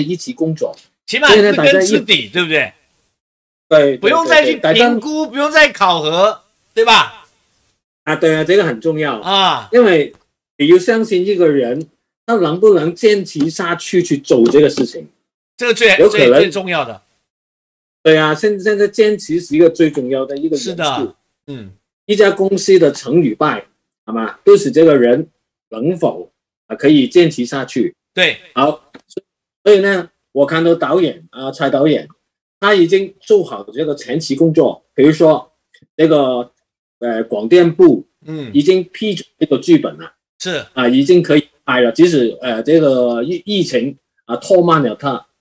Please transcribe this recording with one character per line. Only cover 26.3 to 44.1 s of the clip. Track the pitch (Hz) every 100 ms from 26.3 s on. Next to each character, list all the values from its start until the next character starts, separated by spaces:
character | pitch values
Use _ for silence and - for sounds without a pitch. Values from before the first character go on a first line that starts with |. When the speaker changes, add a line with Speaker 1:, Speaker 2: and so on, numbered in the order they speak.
| _ _ _ _
Speaker 1:
啊， | 110
可 | 143
以 | 151 123
坚 | 180 165
持 | 156 120
下 | 139
去。 | 127 - 104 - _
Speaker 2:
对。 | - 175 107 175 -
Speaker 1:
好， | 143 - _ - _ - _ _ _ _
所 | 196
以 | 202
呢， | 196 190 170 _ _
我 | 135 139
看 | 160
到 | 170
导 | 170 139 170
演， | 165 - -
啊， | 120 135
蔡 | 131 139
导 | 135 151
演， | 143 - _ _ _ _ _
他 | 202
已 | 202 170
经 | 196 190 _
做 | - 214
好 | 170 104 101
这 | 113 151
个 |
前 | 139 - 143
期 | 160 139
工 | 165
作， | 160 127 - _ -
比 |
如 | 143
说 | 156 165 151 - _ _ _ _ -
这 | 156
个， | 151 135 123 120 _ _ _ _ _
呃， | 120 113 110
广 | 107 113
电 | 175 170
部 | 160 175 113 - _ 147
Speaker 2:
嗯。 | 156 127
Speaker 1:
已 | 139
经 | 147 190 180
批 | - 214
准 | 180 - _
这 | 302
个 | -
剧 | - 160
本 | 98 78
了。 | 80 _ _ _
Speaker 2:
是。 | 180 156 -
Speaker 1:
啊， | - 123
已 | 127
经 | 143 180
可 | 160 151
以 | - _
拍 | - 127
了， | 120
即 | 131 175
使， | 156 113 -
呃， | 127 113
这 | 117 165
个 | 151 131 123 117
疫-， | 127 175 -
疫 | 202
情， | 165 123 127 139 _